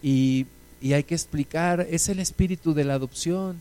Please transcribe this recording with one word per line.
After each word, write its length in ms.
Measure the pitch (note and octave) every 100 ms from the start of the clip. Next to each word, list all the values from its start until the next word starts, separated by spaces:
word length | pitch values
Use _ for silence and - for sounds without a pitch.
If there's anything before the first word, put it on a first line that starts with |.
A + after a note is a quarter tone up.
Y, 440 | C#3+ C3+ C3 C3 C3 - - -
y 140 | C3
hay 100 | C#3+
que 100 | D3
explicar, 720 | E3 - D3+ C3+ D#3 F3 F3 -
es 200 | E3 -
el 100 | F#3+
espíritu 560 | F#3 - F#3 F#3 E3
de 80 | D3+
la 120 | C#3
adopción. 680 | C3+ C3 - E3 F#3 F#3+ F3